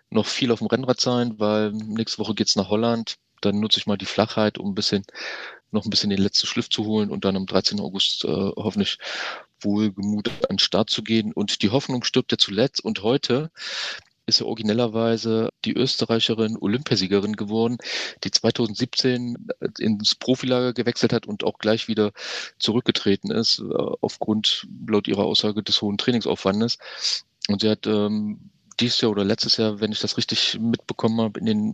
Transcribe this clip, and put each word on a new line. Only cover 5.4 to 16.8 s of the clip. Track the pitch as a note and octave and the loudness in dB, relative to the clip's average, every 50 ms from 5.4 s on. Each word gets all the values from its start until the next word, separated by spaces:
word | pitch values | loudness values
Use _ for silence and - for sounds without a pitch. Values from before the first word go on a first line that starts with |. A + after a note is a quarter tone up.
| - - - - _ _ | -12 -14 -16 -18 _ _
noch | - G#2+ - | -4 -2 -2
ein | A2+ | 0
bisschen | F#2+ - - G#2 | 0 0 2 2
den | G2 F#2+ | 2 2
letzten | F#2+ G#2 - - - - | 2 2 2 2 0 0
Schliff | - A#2+ A2+ - | 0 -2 -2 -2
zu | - - G#2+ | -2 -2 0
holen | G#2+ G#2+ G#2+ G#2 G2+ | 2 2 2 2 0
und | F#2 G2+ - | 0 0 0
dann | G2 F#2+ | 0 0
am | F#2+ F#2+ | 0 0
dreizehnten | - G2 F#2+ - - G#2 G2+ - | 2 2 2 2 2 -2 -2 -6
August, | - F#2+ F#2+ - - - - - | -4 -2 0 0 0 0 -2 -2
äh, | - | -2
hoffentlich | C#2+ F#2+ G2 G2 - - G#3 A3 - G#3 G3 - - - - - - - - - - - - _ _ - | 0 0 0 -2 -2 -2 -4 -2 0 0 0 0 -2 -6 -6 -10 -8 -8 -8 -8 -8 -10 -14 _ _ -6
wohlgemut | - G2+ G2+ G#2+ G#2+ G#2+ F#2+ G2+ G2 G#2 G#2+ G#2 G2+ A#2 - - - - | -2 0 2 2 2 2 0 -2 -2 -2 -2 -2 -2 -4 -6 -4 -4 -2
an | G2+ | 0
den | - | 0
Start | - - - G2 A2 - | 0 2 2 2 2 2
zu | - - G#2+ | 0 -4 -2
gehen. | A2 A2+ A2+ G#2 G#2+ | 0 2 2 0 0
Und | - - G#2 G2+ - - | -2 -2 -2 -2 -2 0
die | - G2 | 0 2
Hoffnung | A2+ C#3 - - C3 B2 - | 2 2 0 0 -4 -2 -2
stirbt | - - C3 - - | 0 0 0 0 0
ja | A#2 - | 0 0
zuletzt. | - - G2 G#2 B2+ C#3 - - - | 0 0 2 2 2 2 0 -2 -4
Und | A2+ G#2+ - G2 | -4 -4 0 2
heute | A2 C3 C#3+ - - A#2+ C#3 D#3 D#3+ _ - - - - - - - - - - _ _ _ _ | 2 2 2 2 2 0 0 0 -4 _ -12 -12 -10 -8 -6 -6 -8 -8 -10 -14 _ _ _ _
ist | - - - | 0 0 0
ja | A#2 A2+ | 0 0
originellerweise | A2+ A2+ G#2+ G#2+ G#2+ A#2+ B2 A2+ G#2+ A2+ A2+ A2+ A2+ G#2+ A#2 A2+ A2 A2 A2 - - _ - | -4 -2 0 2 2 2 2 2 2 2 2 2 2 0 0 0 0 2 0 -2 -4 _ -4
die | G#2+ - | -2 0
Österreicherin | - A#2+ C3 - - A2+ - A2+ A2+ - - A2+ A2 A2 G#2+ A2+ - | 2 0 0 0 0 0 2 2 2 2 2 2 2 0 0 -2 -2
Olympiasiegerin | - G2 G#2 G2+ | 0 0 0 0